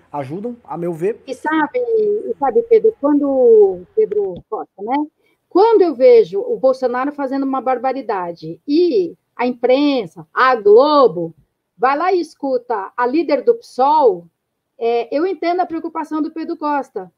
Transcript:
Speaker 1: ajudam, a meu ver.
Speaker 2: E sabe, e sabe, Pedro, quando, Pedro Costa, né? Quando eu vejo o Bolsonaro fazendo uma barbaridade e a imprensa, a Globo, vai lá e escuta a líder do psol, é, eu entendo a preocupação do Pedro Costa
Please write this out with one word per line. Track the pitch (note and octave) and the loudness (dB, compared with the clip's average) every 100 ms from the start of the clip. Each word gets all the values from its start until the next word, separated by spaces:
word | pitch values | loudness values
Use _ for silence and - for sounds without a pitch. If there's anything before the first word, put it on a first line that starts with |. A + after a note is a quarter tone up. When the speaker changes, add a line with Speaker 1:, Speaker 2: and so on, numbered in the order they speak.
| _ | _
Speaker 1:
ajudam, | D3 C3 E3 A3+ A#3+ | -12 -10 -10 -10 -12
a | - D#3 | -14 -8
meu | E3+ | -8
ver. | E3 F3+ A#3+ - | -4 -6 -6 -12
Speaker 2:
E | |
sabe, | B3+ D4+ D#4 D4 B4 | -10 -4 -4 -4 -4
e | A#4 A4 G#4+ G#4 - A3+ | -2 -2 0 -2 -6 -4
sabe, | C#4 A3+ | -2 0
Pedro, | A#3 A3+ A3 - | 2 4 2 0
quando, | C#4+ D4 C#4+ C4+ B3 A3+ G3 F3+ F3+ - | 0 0 0 2 6 6 6 2 -6 -2
Pedro | - G#4 G4 F3 - | -2 -2 -4 -8 -10
Costa, | - D3+ - | -10 -10 -12
né? | G#3 C#4 D4+ _ _ _ _ | -6 -4 -4 _ _ _ _
Quando | E4+ A4 A4 | 2 4 6
eu | F4 A#3+ | 4 4
vejo | B3+ A#3+ F#3 G3 | 6 6 6 -2
o | - A3 | -4 0
Bolsonaro | C4 B3+ B3+ B3 C4+ | 0 0 -2 -2 -4
fazendo | C#4+ C#4 C#4 | -4 -6 -4
uma | C4+ C4 | -4 -4
barbaridade | A#3+ B3+ C4 C4 A3 G3+ F3+ E3+ D#3+ E3 - | -2 -2 -4 -6 -6 -6 -6 -10 -14 -14 -2
e | D4 F4 A#3 E3+ - _ _ | 0 2 0 -2 -8 _ _
a | B3 | -6
imprensa, | A#3+ A#3+ C4 D4 C4+ F#3 - D#3 | -2 0 2 2 -2 -6 -12 -10
a | - B3+ B3 | 0 2 2
Globo, | G3+ G#3+ D4 D4 A3+ E3+ E3 - _ _ _ _ | 4 6 6 4 2 0 -10 -12 _ _ _ _
vai | B3 C#4+ | -2 0
lá | F4+ | 0
e | F#4+ | -2
escuta | D#4+ _ C#4 B3+ A#3+ A3 F#3+ - | -4 _ -4 -4 -4 -8 -8 -4
a | B3 | -2
líder | C#4+ D#4+ C#4 | 0 0 0
do | - A#3 | 0 -2
psol, | - - C4+ D#4 C4 F3+ E3+ _ _ _ _ _ | -2 -2 2 4 2 0 -8 _ _ _ _ _
é, | A#3 A#3 A#3 | -4 -2 -2
eu | C#4 F4+ | -4 -4
entendo | E4 E4 F4+ | -4 -4 -2
a | E4+ | -4
preocupação | E4 E4 D#4+ D#4 D#4 | -6 -10 -10 -8 -6
do | D4+ | -6
Pedro | - D#4 E4 | -8 -10 -8
Costa | D4 D4 C4 G#3+ F#3 | -6 -6 -6 -12 -14